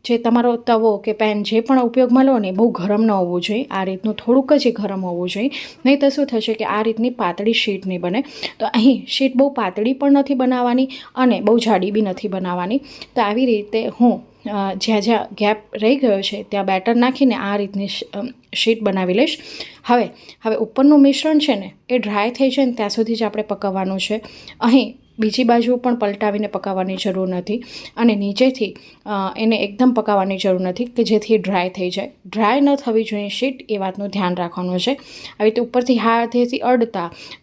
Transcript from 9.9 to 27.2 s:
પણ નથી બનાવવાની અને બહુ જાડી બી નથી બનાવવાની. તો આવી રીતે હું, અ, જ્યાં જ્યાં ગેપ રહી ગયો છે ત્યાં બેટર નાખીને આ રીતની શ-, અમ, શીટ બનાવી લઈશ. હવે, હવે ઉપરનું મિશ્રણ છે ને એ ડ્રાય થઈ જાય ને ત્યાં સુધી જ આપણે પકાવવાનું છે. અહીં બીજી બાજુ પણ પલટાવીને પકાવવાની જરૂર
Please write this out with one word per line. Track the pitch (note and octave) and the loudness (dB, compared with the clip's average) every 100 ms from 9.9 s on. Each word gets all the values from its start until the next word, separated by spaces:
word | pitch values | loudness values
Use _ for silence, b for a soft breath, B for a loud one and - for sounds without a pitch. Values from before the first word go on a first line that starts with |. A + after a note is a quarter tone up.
પણ | C4+ C#4+ | 0 4
નથી | C#4+ C#4 | 4 2
બનાવવાની | C4+ C4 B3+ B3 B3 C4 B B - | 0 0 0 0 0 0 B B 0
અને | B3+ F#3+ | 2 2
બહુ | G3+ A#3 | 2 2
જાડી | A3+ F#3+ F#3+ | 4 2 2
બી | G#3 | 0
નથી | G3+ F#3 G3+ | -2 -4 -6
બનાવવાની. | F#3+ F#3 F3+ F3+ C4+ B B B - | -6 -4 -4 -2 -4 B B B -2
તો | |
આવી | G#3 A3 C4 | 0 2 2
રીતે | G#3+ G#3 A3+ A3+ | 0 -2 -4 -4
હું, | A3 A#3+ G3 - _ G#3 | 2 2 2 -6 _ -8
અ, | G3+ G3 | -4 -4
જ્યાં | F#3+ A3+ G#3+ | -4 -2 0
જ્યાં | G3 A3 - G3 | 2 0 -2 -2
ગેપ | G#3 G#3+ - | 0 0 -4
રહી | G#3 A3 C#4 | -2 0 2
ગયો | B3+ G3 | 2 0
છે | G3 G#3 | -2 -8
ત્યાં | G3+ G3+ F#3+ | -6 -4 -2
બેટર | F#3+ F#3+ A#3 | -2 0 2
નાખીને | B3 B3+ C#4 G#3 | 2 2 0 2
આ | G3 G3+ | -2 -4
રીતની | G3+ G3+ G3+ | -4 -6 -6
શ-, | - - | -8 -10
અમ, | G3+ B3 - _ | -10 -10 -12 _
શીટ | - A3+ A3+ | -2 0 2
બનાવી | G#3 F#3+ F3+ | 0 0 0
લઈશ. | F#3+ D4+ - B B B B - | 2 0 -2 B B B B 2
હવે, | A#3+ F#3 B B B | 2 2 B B B
હવે | A3+ G#3+ | -4 -2
ઉપરનું | A3+ - C#4 D4+ | -2 4 6 8
મિશ્રણ | C#4 C#4 D#4 D4+ | 6 4 2 2
છે | D4 G#3 | 2 -2
ને | F#3+ - - | -4 -16 -4
એ | B3 | -2
ડ્રાય | G#3 G3+ A3 | 0 0 -2
થઈ | B3 C4+ | 0 0
જાય | C4 C4 | 2 0
ને | |
ત્યાં | A#3+ G#3 | 0 -4
સુધી | A3+ A3 A3 | -2 -2 0
જ | |
આપણે | G#3+ G#3+ | -2 -4
પકાવવાનું | G#3+ G3+ G3+ F#3+ F#3+ F#3+ | -6 -4 -4 -2 -4 -4
છે. | - G#3+ B B B B | -4 -6 B B B B
અહીં | A#3+ C4 G#3+ - _ - | 4 4 2 -6 _ -4
બીજી | A3 G#3+ | -2 0
બાજુ | A#3+ A#3 A#3 B3 | 2 2 2 0
પણ | B3 A#3+ | 0 0
પલટાવીને | G#3 G3+ G#3+ G#3 G#3 | -2 -2 -2 -2 -4
પકાવવાની | G3 G3 F#3+ F#3 F#3 | -6 -4 -4 -4 -4
જરૂર | G#3 F#3 | -4 -2